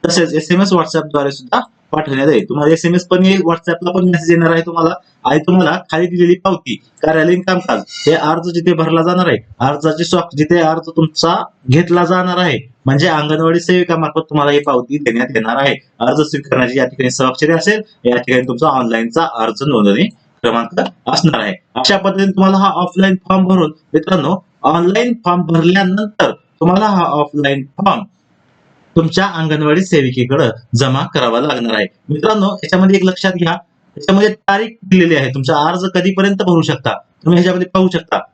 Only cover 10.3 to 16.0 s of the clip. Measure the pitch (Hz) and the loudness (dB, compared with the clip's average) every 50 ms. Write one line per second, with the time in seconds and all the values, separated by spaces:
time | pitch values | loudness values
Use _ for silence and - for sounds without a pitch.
10.3 | - 139 151 151 170 175 165 156 160 165 160 165 160 - 160 156 - - - 165 | -2 -4 0 2 2 2 2 2 0 -2 -6 -4 -2 -2 -2 -2 -2 -2 0 0
11.3 | 180 214 - - _ _ _ 127 127 160 175 165 175 180 175 170 185 185 180 180 | 0 -2 -4 -8 _ _ _ 2 2 2 2 2 2 2 2 2 0 0 0 -2
12.3 | 175 175 185 170 127 107 - - _ _ _ 135 139 143 156 180 160 151 147 151 | -2 0 0 0 -2 -4 -6 -12 _ _ _ 0 0 2 2 2 0 0 -2 -2
13.3 | 156 156 160 165 165 175 170 - 180 180 175 170 170 165 160 147 - 160 160 _ | -2 0 0 0 0 0 0 2 0 0 2 0 0 -2 -2 -2 -2 -4 -4 _
14.3 | 151 151 143 147 143 147 147 147 135 123 120 - 139 151 147 120 113 117 127 131 | -2 0 2 2 2 2 0 0 -2 -2 -2 -2 -6 -4 -2 -2 -2 -2 -4 -2
15.3 | 139 - 110 110 120 135 139 139 113 - _ _ _ _ | -4 -4 -2 -2 -2 0 0 0 -2 -4 _ _ _ _